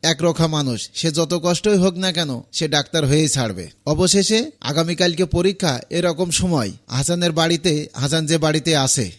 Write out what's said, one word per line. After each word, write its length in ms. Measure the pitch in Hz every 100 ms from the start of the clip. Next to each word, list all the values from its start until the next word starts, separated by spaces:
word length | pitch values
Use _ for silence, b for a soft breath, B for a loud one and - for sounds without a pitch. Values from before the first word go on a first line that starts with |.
একরোখা 440 | 160 156 170 160 165
মানুষ, 320 | 156 139 113 -
সে 160 | - 165
যত 220 | 151 160 175
কষ্টই 360 | 170 170 214 202
হোক 100 | 185 180
না 120 | 185
কেন, 200 | 170 160 123 -
সে 140 | - 156
ডাক্তার 360 | 151 139 170 143
হয়েই 240 | 147 156
ছাড়বে। 360 | 135 117 92 82 - -
অবশেষে 460 | 151 185 196 190 220 294 -
আগামীকালকে 640 | - 156 165 165 180 165 180 175
পরীক্ষা, 380 | 180 190 180 123 - 170
এরকম 300 | 175 156 180
সময় 380 | 160 180 165 104 98 _ 123
হাসানের 380 | 139 175 175 160
বাড়িতে, 340 | 165 170 175 151 151 -
হাসান 220 | 135 160 156
যে 100 | 165
বাড়িতে 340 | 151 151 147 156
আছে 280 | 131 - 101